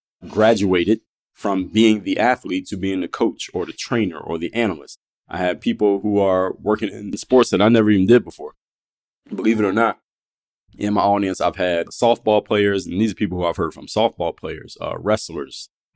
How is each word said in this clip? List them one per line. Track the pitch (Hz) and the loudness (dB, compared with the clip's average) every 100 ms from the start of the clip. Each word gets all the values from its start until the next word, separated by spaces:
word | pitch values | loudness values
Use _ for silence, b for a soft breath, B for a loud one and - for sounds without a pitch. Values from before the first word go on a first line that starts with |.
| _ _ 90 | _ _ -10
graduated | 98 110 113 98 92 87 117 _ _ _ | 2 4 4 2 2 2 0 _ _ _
from | _ 104 95 90 | _ -4 -2 -2
being | 107 113 107 | 4 4 4
the | 92 95 | 0 0
athlete | 117 127 92 92 95 | 0 0 -2 -6 -6
to | 95 | -6
being | 95 95 | -4 -4
the | 87 | -6
coach | - 113 - - | -2 -2 -2 -10
or | 90 80 | -8 -8
the | |
trainer | - - 120 98 80 | -10 -4 -2 -2 -4
or | - 82 | -8 -6
the | 82 | -6
analyst. | 113 113 78 69 - _ _ - | -2 -2 -4 -12 -20 _ _ -10
I | 87 | -2
have | 90 87 | -2 -2
people | 120 113 104 98 | -4 0 2 0
who | 107 101 | 0 0
are | 98 92 92 | 2 2 0
working | - 101 107 104 | -4 -4 -2 -4
in | 104 104 - | -8 -10 -10
sports | - 127 120 | 2 4 4
that | 92 | 4
I | 107 | 4
never | 117 107 | 4 4
even | 101 95 | 4 6
did | 120 | 4
before. | 98 - 73 - _ _ _ _ _ _ - | 4 -14 -16 -18 _ _ _ _ _ _ -14
Believe | 98 110 110 | -2 0 2
it | |
or | 101 | 2
not, | 101 113 - _ _ _ _ _ _ _ - | 2 0 -2 _ _ _ _ _ _ _ -6
in | 104 | -2
my | 104 | 0
audience, | 95 101 98 92 | 2 2 0 -2
I've | 85 90 | -2 -2
had | 90 85 - | -2 -2 -4
softball | - 120 117 - 107 | 0 2 2 2 0
players, | - 107 101 98 85 | 2 0 2 0 -4
and | 90 | -2
these | 110 | -2
are | 92 | 0
people | 92 90 | -4 -2
who | |
I've | 87 82 | -4 -2
heard | 82 | -6
from, | 73 - | -6 -8
softball | 107 113 - 85 - | 0 0 0 -6 -6
players, | 80 73 - - | -10 -12 -14 -10
uh, | 80 85 | -8 -6
wrestlers, | 85 107 - 82 67 - - _ _ | -2 -2 -2 -10 -10 -12 -20 _ _